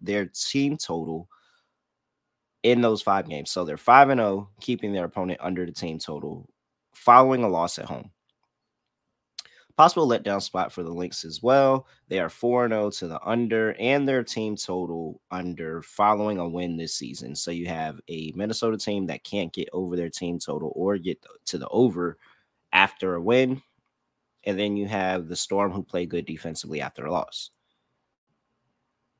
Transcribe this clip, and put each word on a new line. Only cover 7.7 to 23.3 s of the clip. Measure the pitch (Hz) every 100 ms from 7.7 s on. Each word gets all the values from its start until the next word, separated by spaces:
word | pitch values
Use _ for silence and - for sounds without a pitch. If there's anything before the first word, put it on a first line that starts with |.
| -
at |
home. | - 62 - _ _ _ _ _ _ _ _ _ _ _ _ - - _ _ -
Possible | 165 170 143
letdown | 117 104 98
spot | - 92 -
for | -
the | 85
Lynx | 85 90 -
as | 82 80
well. | 117 139 135 131 - _ -
They | 95
are | 82
four | - 120 123
and | 120
oh | 110 104
to | - 85
the | 78
under | 95 117 117 113 110 -
and | 120 143 139
their | 131
team | 117 113 110 104
total | - 92 87 82 80 - -
under | 92 90 82 80 80
following | - - 104 104 107 98
a | 85
win | 87 87 82
this | 82
season. | - 65 69 62 73
So | -
you | 85 87
have | 82 78 76 -
a | 80 80
Minnesota | 73 107 110 117 107
team | - 101 90
that | -
can't | - 101 82
get | - -
over | 92 90
their | 90 85
team | - 87 85
total | - 73 80
or | - 92 101
get | 87 - - -
to | - 85
the | -
over | 104 123 90 87 - _ _ _ _ _
after | 92 98 - 92
a | 87
win. | 92